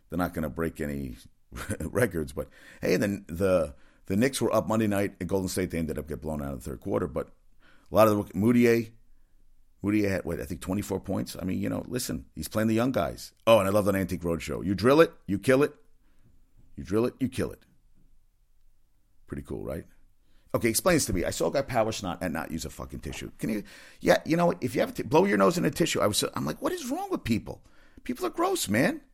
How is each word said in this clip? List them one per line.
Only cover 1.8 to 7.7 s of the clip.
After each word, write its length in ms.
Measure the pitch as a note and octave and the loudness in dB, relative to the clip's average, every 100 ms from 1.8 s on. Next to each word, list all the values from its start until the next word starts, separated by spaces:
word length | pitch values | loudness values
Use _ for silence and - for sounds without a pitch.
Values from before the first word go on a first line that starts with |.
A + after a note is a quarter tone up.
records. 500 | D#2 - A2+ E2+ D2 | -4 0 0 0 -6
But 160 | D2 C2+ - - - | -8 -10 -14 -20 -6
hey, 140 | - F2+ | 0 0
then 300 | G#2 G2+ - | 0 -2 -6
the, 480 | E2+ G2 F#2 D2+ - - _ - | -2 2 4 2 -6 -20 _ -4
the 100 | G2 | 0
Knicks 260 | C3 C3+ | 2 2
were 140 | A#2 A2 | 0 0
up 120 | G2 | 0
Monday 200 | A2 A2 | 0 2
night 280 | G2 G2+ - | 2 -2 -4
at 80 | E2+ | -4
Golden 220 | G2 F#2+ | -2 -2
State. 220 | G2 F2+ | -2 -2
They 80 | E2 | -2
ended 200 | D#2 D2 | -4 -6
up 80 | C#2+ | -8
getting 140 | C#2 | -8
blown 200 | D#2 D2+ | -6 -6
out 120 | C#2 | -6
in 20 | C2+ | -8
the 60 | |
third 180 | C2+ B1 | -10 -10
quarter. 280 | G2 G#2 F2 | -4 -2 -2
But 200 | C2+ - - - - - | -4 -8 -12 -20 -20 -20